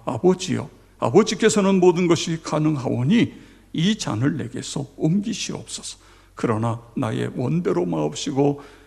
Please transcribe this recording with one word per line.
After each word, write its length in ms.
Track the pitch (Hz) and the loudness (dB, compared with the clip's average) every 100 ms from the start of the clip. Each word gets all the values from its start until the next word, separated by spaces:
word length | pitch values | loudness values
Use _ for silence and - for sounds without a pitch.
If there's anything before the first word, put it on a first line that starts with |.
| - | -6
아버지여, 640 | 123 175 185 - 117 151 - - - | 0 2 2 0 -4 -6 -14 -20 -4
아버지께서는 800 | 117 139 220 226 214 208 196 190 | 2 4 4 4 2 4 4 4
모든 280 | 180 165 180 | 4 4 4
것이 340 | 165 - 165 | 2 0 -6
가능하오니 920 | - 156 156 151 127 120 127 226 165 - - - - | -4 0 0 0 -2 0 2 4 2 -2 -20 -20 -10
이 240 | - 170 220 | -2 0 0
잔을 400 | - 107 135 160 | -2 -2 -2 -2
내게서 500 | 117 120 - - 135 - | -6 -8 -8 -8 -8 -4
옮기시옵소서. 1000 | 160 190 202 202 - - - - - - - - - | 0 0 -2 -6 -8 -10 -10 -14 -14 -16 -20 -20 -20
그러나 480 | - 123 110 117 117 - - | -4 -2 0 0 -4 -8 -6
나의 360 | 120 123 120 - | -4 -2 -4 -4
원대로 500 | 127 160 175 175 180 | -2 -2 0 -2 -2
마옵시고 760 | 165 151 151 - 135 143 143 - - | -2 -4 -4 -4 0 2 0 -8 -20